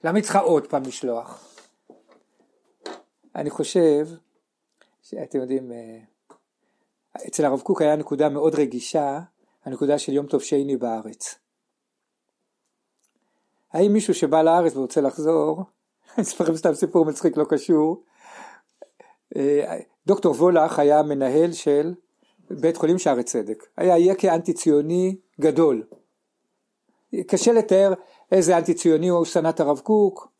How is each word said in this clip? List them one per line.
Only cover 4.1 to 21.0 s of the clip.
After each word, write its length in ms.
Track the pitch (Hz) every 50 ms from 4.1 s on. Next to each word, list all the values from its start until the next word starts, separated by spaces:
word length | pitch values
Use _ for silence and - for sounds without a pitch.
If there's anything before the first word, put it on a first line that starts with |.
| 165 160 _ _ _ _ _ _ _ _ _ _ _ _ _ _ _ _
שאתם 360 | _ - - - - - - 139
יודעים, 340 | 131 127 135 131 131 123
אה, 260 | 120 117 113 113 113 113 117 _ _ _ _ _ - _ _ _ _ _ _ _ _ _ _ _ _ _ _ _ _ - - -
אצל 160 | - - 151
הרב 160 | 139 131 135
קוק 220 | - - 190 -
היה 140 | 160 151 151
נקודה 320 | 151 147 - 147 135 151 151
מאוד 260 | 139 143 147 160 156
רגישה, 680 | 147 147 123 120 123 - - - 160 147 139 139 151 175 _ _ _ _ _ _ _ _
הנקודה 340 | 139 131 123 143 139 147 147
של 140 | - -
יום 140 | 135 143 143
טוב 160 | 139 - 135
שני 340 | 139 - 151 139 139 139 139
בארץ. 580 | 123 123 120 113 110 110 110 113 _ - - - _ _ _ _ _ _ _ _ _ _ _ _ _ _ _ _ _ _ _ _ _ _ _ _ _ _ _ _ _ _ _ _ _ _ _ _ _ _ _ _ _ _ _ _ _ _ _
האם 200 | - 160 190 208
מישהו 220 | 202 220 202 - 180
שבא 280 | - 175 139 151 160
לארץ 340 | 160 165 165 175 170 165 127
ורוצה 240 | 135 131 120 - 160
לחזור, 640 | 143 135 - - 151 156 165 160 147 156 156 170 190 _ _ _ _
<laughs> 300 | _ _ _ _ _ - -
אני 60 | 208
אספר 200 | - - - 180
לכם 120 | 160 160
סתם 180 | 156 - 170 147
סיפור 320 | - 202 170 - 180 160
מצחיק 300 | 156 143 - - 160 -
לא 80 | 151 151 147
קשור, 560 | 156 135 - - 170 151 151 160 180 - _ _ _ _ _ - - - - - - _ _ _ _ _ - _ _ _ - _ _ _ _ _ -
אה, 420 | - 139 139 147 143 - - 85 - - _ _ _ _
דוקטור 280 | - 202 196 - 175 139
וולך 440 | - 165 180 175 160 151 165 165 156
היה 240 | 147 143 147 151